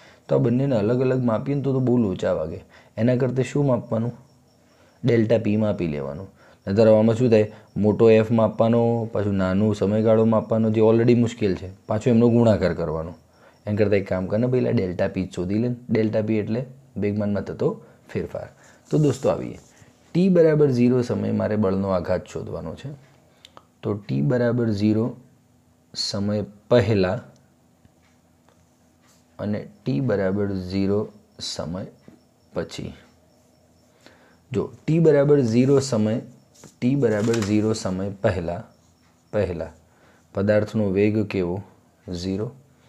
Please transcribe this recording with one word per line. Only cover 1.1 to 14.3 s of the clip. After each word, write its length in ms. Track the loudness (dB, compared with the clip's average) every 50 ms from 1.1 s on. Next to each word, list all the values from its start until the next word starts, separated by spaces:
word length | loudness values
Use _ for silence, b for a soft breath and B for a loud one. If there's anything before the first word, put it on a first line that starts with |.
| 0 0 0
માપીએ 320 | 0 0 -2 -2 -4 -4
ને 60 | -2
તો, 120 | -2 -2 -2
તો 60 | 0
બહુ 180 | 2 2 2
લોચા 340 | 2 2 0 -2 -2 -2 -2
વાગે. 320 | -2 -2 -4 -6 -8 -12 -14 _ b b b b b
એના 180 | -2 0 0 2
કરતાં 300 | 0 0 -2 -2 -2 -4
શું 200 | -2 -2 0 0
માપવાનું? 460 | 0 0 -2 -2 -4 -4 -4 -4 -4 -8 -12 -16 _ _ _ _ _ _ _ b b b b b b b b b
ડેલ્ટા 340 | 2 2 4 4 4 2
પી 200 | 0 2 0 0
માપી 300 | 0 0 0 -2 -2 -4
લેવાનું. 400 | -4 -4 -6 -6 -8 -10 -12 -14 -16 -18 b b b b b b
નહીંતર 200 | -2 2 4 6
આમાં 280 | 6 6 6 4 4 2
શું 140 | 2 2 4
થાય? 220 | 4 4 2 2 B B B B B
મોટો 320 | 0 0 2 4 6 6 6
એફ 220 | 6 6 4 2
માપવાનો, 760 | 2 2 2 2 2 2 2 2 2 2 2 0 0 -2 -4 -4
પાછું 220 | -4 -4 -2 -2 0
નાનું 420 | 0 0 0 0 2 2 0 0
સમયગાળો 500 | 0 0 0 0 2 2 4 4 4 4
માપવાનો, 440 | 2 2 0 0 0 -2 0 0 0
જે 120 | 2 4
already 340 | 4 4 4 4 4 4 4
મુશ્કેલ 400 | 4 2 0 -2 -2 -2 -2 -2
છે, 300 | -4 -8 -12 -16 -12 _
પાછું 280 | -6 -4 -2 0 2 4
એમનો 160 | 4 4 4
ગુણાકાર 440 | 4 4 4 4 4 4 2 0 -2
કરવાનો. 400 | -2 -4 -4 -4 -6 -6 -10 -12 -16 _ _ b b b b b b b
એના 120 | -4 -2
કરતાં 160 | 0 0 2 2
એક 160 | 0 0 -2
કામ 180 | -4 -4 -4
કર 100 | -2